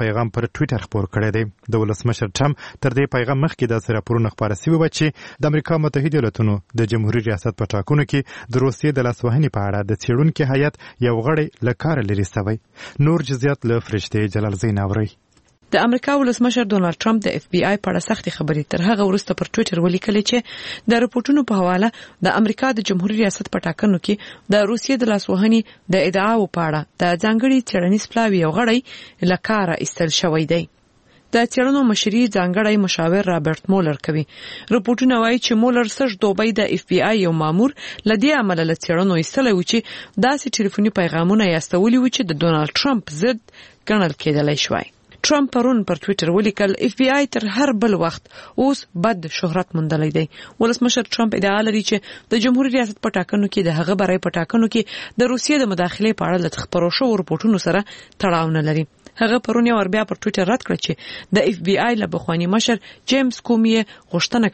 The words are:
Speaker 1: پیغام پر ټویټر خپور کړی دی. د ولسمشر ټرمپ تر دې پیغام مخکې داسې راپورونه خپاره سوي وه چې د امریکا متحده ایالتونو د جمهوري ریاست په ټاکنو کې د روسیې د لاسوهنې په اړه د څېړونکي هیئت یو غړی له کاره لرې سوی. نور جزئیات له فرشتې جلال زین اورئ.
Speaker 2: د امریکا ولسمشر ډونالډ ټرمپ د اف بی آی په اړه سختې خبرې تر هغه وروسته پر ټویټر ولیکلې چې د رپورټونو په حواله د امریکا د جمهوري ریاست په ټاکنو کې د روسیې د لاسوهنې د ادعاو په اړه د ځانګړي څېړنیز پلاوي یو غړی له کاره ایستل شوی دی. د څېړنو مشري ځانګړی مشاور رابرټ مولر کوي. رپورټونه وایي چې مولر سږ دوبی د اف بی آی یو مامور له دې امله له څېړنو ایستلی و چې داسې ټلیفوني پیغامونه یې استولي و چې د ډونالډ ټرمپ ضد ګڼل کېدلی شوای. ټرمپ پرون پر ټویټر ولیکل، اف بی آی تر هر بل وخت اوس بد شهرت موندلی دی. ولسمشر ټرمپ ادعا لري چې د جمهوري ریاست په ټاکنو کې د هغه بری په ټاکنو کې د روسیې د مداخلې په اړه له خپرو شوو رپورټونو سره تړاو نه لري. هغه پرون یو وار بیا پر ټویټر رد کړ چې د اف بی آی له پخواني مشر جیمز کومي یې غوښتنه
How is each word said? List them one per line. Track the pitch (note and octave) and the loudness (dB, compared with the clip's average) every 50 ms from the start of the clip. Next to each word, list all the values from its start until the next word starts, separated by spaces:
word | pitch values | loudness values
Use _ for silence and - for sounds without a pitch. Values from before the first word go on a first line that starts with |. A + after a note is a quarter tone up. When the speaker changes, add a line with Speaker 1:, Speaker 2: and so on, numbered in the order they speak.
| A#2 | -2
Speaker 1:
پیغام | A2 G#2 A#2 A#2 A2 - | -2 -2 -2 -2 -4 -2
پر | A#2+ A#2 | -4 -4
ټویټر | - - - D3+ - B2+ G#2 - | -4 -4 -4 -4 -2 -2 -4 -6
خپور | - - G#2 F#2+ - - | -4 -4 -4 -4 -2 -2
کړی | G#2+ A2 G#2+ G2 | -2 -2 0 0
دی. | A2 A2 A2 - _ _ - G#2+ | -2 -4 -4 -8 _ _ -4 -2
د | A2 | 0
ولسمشر | G#2+ G#2 G#2+ - - A2+ A2+ - A#2 G2 - | 0 0 -2 -2 -2 -2 -2 -2 -4 -4 -2
ټرمپ | - C3+ D3 C3+ - - - - - - | 0 0 0 -2 -4 -8 -18 -10 -4 -4
تر | C3+ A#2 C3+ | -2 0 0
دې | C#3 - - | 0 0 0
پیغام | B2+ A#2 B2 C#3 C3+ D3 | 0 0 0 0 0 0
مخکې | E3 - - B2+ A2+ A#2 | -2 -2 -2 -2 0 0
داسې | A2 - - A2 | 0 -2 -2 -2
راپورونه | G#2+ - - A#2 A#2 A2 G#2+ - | -2 -2 -2 0 0 0 0 -2
خپاره | - A2+ G#2 G#2 - | -2 -2 -2 -2 -2
سوي | - D#3+ E3 | -2 0 2
وه | D#3 E3 D3+ | 2 2 0
چې | - - D#3 D3+ - - - - - - | 0 0 -2 -2 -2 -4 -12 -20 -8 -4
د | D3+ D3+ D3+ | -2 0 0
امریکا | D#3 - - E3 D#3 D3+ | 0 0 0 0 0 0
متحده | D3 - C#3 C#3 D#3+ C#3+ D3+ | 0 0 0 0 0 0 0
ایالتونو | A#2+ G#2+ - - A2+ G#2+ G2+ F#2+ - _ - A2+ | 0 0 0 0 0 2 0 0 -4 _ -4 -2
د | A2+ G2 A2+ | -2 0 0
جمهوري | A2 G#2+ G#2 A#2 A#2+ G#2+ | 0 0 0 0 0 0
ریاست | A#2 G#2 F2 - A#2 - | -2 -2 -2 -2 -4 -4
په | - G#2+ - - | -4 -4 -4 -4
ټاکنو | G2+ F#2 - D3 D3 C#3+ - | -4 -2 0 0 0 0 0
کې | - C#3 C3 - - - - - A#2+ | -2 -4 -4 -4 -10 -18 -10 -4 -2
د | B2+ C3 | 0 0
روسیې | C3+ A#2 - - D3+ C#3 | 0 0 -2 -2 -2 0
د | C3+ B2 A#2+ | 0 0 -2
لاسوهنې | A#2 - - A#2+ A#2 D3 D3+ C3 - | -2 -2 -2 0 2 2 0 0 0
په | G#2 G2+ G2+ | -2 -2 -2
اړه | G2 G#2 G2+ G2+ | -2 -2 -2 -2
د | G#2+ - - | -4 -4 -2
څېړونکي | - A#2+ B2+ D3+ D#3+ - - D3 B2+ C3+ | 0 0 2 2 2 0 0 0 0 0
هیئت | C3+ C#3+ D3+ - - - - - - A#2+ A#2+ | 0 0 0 -2 -6 -12 -18 -8 -2 0 0
یو | A#2 A2+ A2+ | 0 0 0
غړی | C#3+ D#3+ D#3 D3+ C#3+ - - A2+ | 0 0 0 -2 -4 -6 -4 -4
له | B2 A#2+ - - | -4 -2 -2 -2
کاره | D#3 D#3+ C#3 A2 G2 | -2 -2 -2 -2 -2
لرې | G#2 G2 G2 - - | 0 -2 -2 -2 -2
سوی. | A2 G2 G#2 A2 A2 _ _ _ - - - - - C#3+ D#3 | -4 -2 -2 -4 -6 _ _ _ -20 -20 -8 -4 0 0 2
نور | E3 E3+ C#3+ C3+ C#3 | 2 0 -2 -4 -4
جزئیات | A#2+ B2+ C#3+ C#3 - - A#2 | -2 -2 -2 -2 -2 -2 -2
له | A#2 A#2 - - | -2 -2 -2 -2
فرشتې | A2 G2+ - - - G#2+ G#2+ G2+ F#2+ | -4 -4 -4 -2 -2 -2 -2 -2 -2
جلال | G#2+ G#2+ G#2+ G2 F#2 A#2+ | -2 -2 -2 -2 -2 -2
زین | A2+ G#2 G2+ G2 | -2 0 0 -2
اورئ. | F#2+ G2+ A2 G#2 G2+ - _ _ _ _ _ _ _ _ _ _ _ - | 0 0 -2 -2 -4 -6 _ _ _ _ _ _ _ _ _ _ _ 0
Speaker 2:
د | D#3 | 0
امریکا | G3+ A#3+ A#3+ B3+ - C#4+ C#4+ | 2 2 0 0 0 0 0
ولسمشر | C#4+ C4+ B3 A#3 - A#3+ B3 A3 B3 A#3 G3 | 2 2 0 2 2 2 2 2 0 0 0
ډونالډ | G#3 F#3+ F3+ E3+ E3 - - | 0 0 0 0 -2 -2 0
ټرمپ | A3 A3+ A3 G3 | 0 0 0 0
د | - - | -2 -4
اف | D3 - - - | -4 -4 -2 -2
بی | F3 - F#3+ | 0 2 2
آی | G3+ G3+ - | 0 -2 -2
په | F#3+ | -2
اړه | F3+ F3+ - - | -2 -2 -2 -2
سختې | A3 - - E3+ - - | -4 -4 -4 -6 -6 -4
خبرې | D#3+ C#3+ D#3+ D3+ C#3+ - - | -2 -2 -2 -2 -4 -4 -2
تر | F3 E3+ G#3 | 0 0 0
هغه | A#3 G3 G3+ | 2 2 2
وروسته | F#3+ F#3+ G3 - - F#3 - | 2 0 0 -2 -4 -4 -4
پر | E3+ - - | -6 -4 -2
ټویټر | A3+ A3 - F3 E3+ E3+ | -2 -2 -2 0 0 0
ولیکلې | F3 F3 F#3 - A3 G3+ G#3+ G3+ - | 0 0 0 -2 0 0 0 0 0
چې | B3 A#3+ - - - - - - - - - - A#3 | 0 -2 -2 -4 -10 -16 -14 -14 -14 -6 -2 0 2
د | A#3 B3 | 2 2
رپورټونو | A#3 - B3 A3 - C#4+ D4 B3+ - | 0 0 -2 0 2 2 2 2 2
په | G#3+ F#3+ | 0 2
حواله | F3+ F3+ F3+ F3+ G#3 A#3 - - - - - - F3+ | 2 2 2 2 2 0 -2 -4 -14 -20 -8 -4 -2
د | F#3 - F#3+ | 0 2 2
امریکا | A3 G#3 G#3+ - C4 C4 A#3+ | 2 2 0 0 -2 -2 -2
د | A3 G3 - | -2 -2 -2
جمهوري | G3 F3+ F3+ G3+ G#3+ G#3+ | -2 0 0 0 0 0
ریاست | A3+ G3 - - G3 - - | 0 0 0 -4 -6 -6 -6
په | F#3 - | -4 -4
ټاکنو | E3+ D#3+ - A3 G#3+ F#3+ E3+ - | -4 -4 0 2 2 2 2 0
کې | - G#3 - - - - - - - G3+ | -2 -4 -4 -6 -10 -20 -10 -2 0 2
د | G#3 G3+ G3 | 2 2 2
روسیې | A#3+ A3+ - - C4+ A3+ | 0 -2 -2 -2 0 0
د | B3 A3+ G#3 | 2 0 0
لاسوهنې | G3 - - F#3+ F3+ G#3 A3 A3+ A3+ A3 - - _ _ - F3+ | 0 0 0 0 2 4 4 4 2 2 -2 -8 _ _ -2 0
د | F#3 D3 F#3 | 2 2 2
ادعاو | F3+ F#3+ G3 A3 A#3 A3+ G3 E3+ - E3+ | 0 0 0 2 2 0 0 -2 -2 -2
په | E3+ | -2
اړه | D#3 D3+ D3+ D3 - _ - | -2 -2 -2 -4 -6 _ -2
د | F3 F3 F3 E3+ - | 0 0 0 0 0
ځانګړي | G#3+ A3 A3+ B3+ C4+ C4+ C4 A#3+ - | 0 2 2 2 2 2 2 0 0
څېړنیز | - F#3 F3 F3+ G3+ G#3+ - - - | -2 0 2 2 2 0 0 -2 -2
پلاوي | A#3 A3+ A3 G3 F3+ D#3+ | 0 0 2 2 2 2
یو | D#3 D#3+ G#3 | 2 2 0
غړی | B3 A3+ A3+ B3+ - - - - - - - - F3+ F3+ F#3 | 2 2 2 0 -2 -4 -12 -20 -20 -20 -8 -2 0 0 0
له | - - - | 0 0 -2
کاره | A3 G#3+ F#3+ E3+ D#3+ - - | -2 0 0 0 -2 -2 -4
ایستل | - - - E3+ D#3 - - | -6 -4 -2 -2 -2 0 0
شوی | - E3+ D#3 D#3+ D#3+ C#3+ E3 | 0 0 0 0 0 0 0
دی. | G#3 D#3+ - _ _ _ _ _ _ _ _ _ _ _ _ - | -2 -2 -4 _ _ _ _ _ _ _ _ _ _ _ _ 0
د | A#3 A#3 A#3 - | 0 0 0 0
څېړنو | C4 B3+ C4+ C#4 C#4+ C4+ A#3 | 0 0 2 2 2 2 2
مشري | G#3 - - G#3+ G3 A#3 B3 G#3+ - | 2 0 0 0 0 2 2 2 0
ځانګړی | G3 F3+ F3+ F3 G#3 G#3+ G#3+ G#3+ G#3 G3 | 0 0 0 0 0 0 2 2 2 2
مشاور | F3+ - - D#3+ E3 F3+ G3+ G3 F3+ F3 | 0 0 0 0 2 2 2 0 0 0
رابرټ | D#3+ D3 D#3+ D#3 - - - F#3+ | 0 0 -2 -4 -2 -2 0 0
مولر | G3 F3 D3+ D3 - - | 2 2 0 -2 -4 -4
کوي. | - D3+ D#3 D3+ - - - - - - - - - G#3 | -4 -2 -2 -4 -6 -8 -18 -18 -16 -16 -12 -4 -2 -2
رپورټونه | B3 F3+ A#3 B3 - C4 B3+ B3+ A3+ A3+ | 0 0 0 0 2 2 2 2 2 2
وایي | A3+ B3 A#3 - | 2 0 0 0
چې | - A#3+ A3 A#3 | 0 2 2 2
مولر | B3+ B3 A#3+ A#3+ G#3+ - - | 2 2 2 0 0 -2 -2
سږ | C4+ B3 G3+ F#3 A3 G3+ | -2 -2 -2 0 0 0
دوبی | F#3+ G3 A3 A3+ G3 A3 G#3 | 0 2 0 0 0 0 0
د | - - F#3 | 0 -2 -4
اف | - - F#3 | -2 0 0
بی | F3 C3 G3+ | 2 2 2
آی | A3 G#3+ F#3 | 2 2 2
یو | E3+ E3 D#3+ D#3 | 2 0 0 0
مامور | D#3 D#3+ F#3+ A#3+ C#4 - - - - - - - G#3 | 0 2 2 2 0 0 -4 -14 -16 -12 -4 -2 0
له | A3 G3+ A3+ | 0 2 2
دې | D4 - C4 A3 | 2 2 2 0
امله | G3 F3+ D#3+ E3 D#3+ | 0 0 0 0 0
له | E3 - - | -2 -2 -2
څېړنو | - E3 E3+ F#3+ G3 F3 D#3+ | -2 0 2 2 2 2 2
ایستلی | D#3+ - - C#4 C4 A#3+ G3+ | 0 -2 -2 0 2 2 2
و | F3+ F3 - | 0 0 0
چې | - A3+ - - - - - - - G3 F#3+ | 0 -2 -2 -4 -10 -18 -18 -8 -2 0 2
داسې | B3+ D4 C#4 - A#3+ - | 2 2 0 -4 -4 -4
ټلیفوني | - G3+ G3 - - G#3 - - G3 F3 | -2 -2 -2 0 0 0 0 2 0 0
پیغامونه | E3 D3+ D#3+ E3+ F3+ G#3 A3 G#3 | 0 0 0 2 2 4 4 4
یې | F3+ E3 D#3+ | 2 2 0
استولي | - - - F3 G3+ A#3 A#3+ B3+ | -2 0 0 2 4 4 4 4
و | B3 B3+ | 2 2
چې | - - A#3+ E3 | 0 -2 -2 -4
د | D#3 D3 | -2 0
ډونالډ | E3+ E3+ D#3+ D3+ D3+ - - - | 0 2 2 2 0 0 -2 -2
ټرمپ | - C#4 C4 G#3 - - D3 D3+ | 0 0 0 0 -2 -6 -6 -2
ضد | G3 B3 B3 A3 - - - - - - - _ _ - | 0 0 0 -2 -6 -18 -20 -20 -20 -20 -20 _ _ 0
ګڼل | G#3+ G#3+ F#3 D#3+ C#3+ - - | 2 2 2 0 -2 -2 -2
کېدلی | D#3+ D3 D3 D3 D3 D3+ - - | 0 0 2 2 0 0 0 -2
شوای. | - - E2+ - - - _ _ _ - - - | -2 -2 -4 -4 -6 -12 _ _ _ -12 -6 -2
ټرمپ | - D4+ C#4+ C#4 B3+ - | 0 2 2 2 0 0
پرون | B3 A#3 B3+ C4 A3 F#3 - | 0 2 2 2 0 0 -2
پر | F3 - - | -4 -4 -2
ټویټر | - G3 - E3 E3 F3 | -4 -2 -2 0 0 2
ولیکل، | G3+ G#3 G#3+ - - G3+ G3 F#3+ - - | 2 2 0 0 0 0 0 0 0 -2
اف | A#3+ - - | -2 0 0
بی | C4 C4 C4+ | 2 2 2
آی | C#4+ C#4+ - - | 2 0 0 -2
تر | A#3 A3 G#3 G3 | -4 -4 -2 0
هر | A#3+ D4 C#4 A#3 G3 A3+ | 0 2 2 2 2 2
بل | A3 G3 | 2 2
وخت | E3 E3 E3 - - - - - - - - - - B3+ | 2 0 -2 -4 -6 -12 -20 -20 -20 -20 -8 -4 0 0
اوس | C#4 C#4 - - - - E3+ F3 | 0 0 -2 -6 -10 -4 -2 0
بد | A3+ A3+ F3 D#3+ D#3 - | 0 0 -2 -6 -10 -6
شهرت | - - E3 D#3+ F#3 F3+ - - | -4 -4 -2 0 -2 -2 -2 -2
موندلی | D#3+ D#3+ D3+ D#3+ D3+ D#3 D#3 D3+ | -2 -2 0 0 0 0 0 0
دی. | D#3 D#3+ - - - - - - - | 0 -2 -4 -6 -14 -20 -12 -4 0
ولسمشر | A3+ A#3 A#3+ A#3+ A#3+ B3 - B3+ G3 - - | 0 0 2 2 0 0 0 0 -2 -2 -2
ټرمپ | - A#3 G#3+ - - | -2 0 0 0 0
ادعا | F#3+ G3 G3 G#3+ A3 | 0 0 2 0 0
لري | A3 G3+ G#3+ F#3+ | 0 0 0 0
چې | - G#3+ G3 - - - - - - G#3 | 0 -2 -2 -4 -6 -18 -20 -8 -2 -2
د | A#3 G#3 | 0 2
جمهوري | C4 B3 B3+ C#4 C4 A#3+ | 2 2 2 2 2 2
ریاست | C4 A#3+ G#3 G#3 - - | 0 0 -2 -4 -6 -4
په | A3+ - | -4 -2
ټاکنو | F#3+ F3+ - - G#3 G3+ G3 - | -2 -2 -2 0 0 0 0 0
کې | G#3 F3+ E3+ | 0 0 0
د | D#3 D#3+ | 0 0
هغه | E3+ E3+ G#3 G3 | 0 0 0 2
بری | G3+ F3+ F#3 F3 - | 2 2 0 0 0
په | F3 - F3 | -2 -2 -2
ټاکنو | E3 - - A3+ A3+ G#3 - | -2 0 2 2 2 2 2
کې | A3+ G#3 - - - - - - - | 0 -2 -2 -6 -14 -16 -6 -2 0
د | B3 A#3+ B3+ | 0 0 0
روسیې | A#3+ - - D4+ C#4+ C4 | -2 0 0 2 2 2
د | G#3 F#3+ | 0 0
مداخلې | E3+ F3 F3 - - G#3 A3 G#3 - | 0 -2 -2 -2 0 0 0 0 0
په | F3 E3 | 0 0
اړه | F3+ F3+ E3+ | 0 0 -2
له | D#3+ - - - | -2 -4 -8 -8
خپرو | - - F3 E3+ F3 - - | -4 -2 0 0 0 0 0
شوو | C4+ B3 A3 F#3+ E3+ | 0 0 0 0 0
رپورټونو | - D#3+ - - A3+ G#3 E3+ - | -2 -2 0 2 2 2 2 2
سره | E3+ E3 G3 G#3 - - - - - - - | 0 0 0 0 -4 -8 -20 -20 -20 -8 -4
تړاو | - F#3+ E3+ D#3+ E3 D#3+ D#3+ | 0 0 2 2 2 0 0
نه | D#3+ D3+ D#3 | 0 0 0
لري. | D3+ D#3+ D#3 - _ _ - - - - | 0 0 -2 -4 _ _ -20 -12 -6 -2
هغه | A3+ A3+ A#3+ B3 - | 0 0 0 0 0
پرون | - A3+ A#3+ A#3 A#3+ | 0 2 2 2 4
یو | A#3 | 2
وار | G#3+ G3 F#3 G3 | 2 0 0 0
بیا | G#3+ G#3+ - | -2 -2 -2
پر | F#3 | -6
ټویټر | - - G#3+ - F#3+ F3+ F#3 | -6 -4 -4 -2 0 0 0
رد | A#3+ C4 - | 0 -2 -2
کړ | - F3 D#3+ - | -2 -4 -4 -4
چې | - D#3 - - - - - - - F#3 | -4 -6 -6 -10 -16 -18 -18 -6 0 2
د | G#3 - B3+ | 2 2 2
اف | G3+ F3 E3 | 0 -2 0
بی | F#3+ G3 - F#3+ | 0 0 2 2
آی | A#3+ A#3+ G#3+ | 2 0 0
له | G3+ E3 E3+ | -2 -4 -4
پخواني | E3 - - E3 E3+ F3 F3 G3 | -6 -4 -4 -2 -2 0 0 0
مشر | A3+ - - A#3 - - - - - _ - B3 | 0 2 0 -2 -2 -4 -10 -20 -12 _ 0 0
جیمز | C4+ C4 B3+ - - - - | 2 2 0 -2 -4 -2 0
کومي | A#3 A3+ A3+ A3+ A3+ | 2 4 4 4 2
یې | A3 G#3+ - - - _ - - | 2 0 -2 -8 -20 _ -6 -4
غوښتنه | F3 - - - A#3+ A3 F#3+ | -2 -2 0 0 2 2 0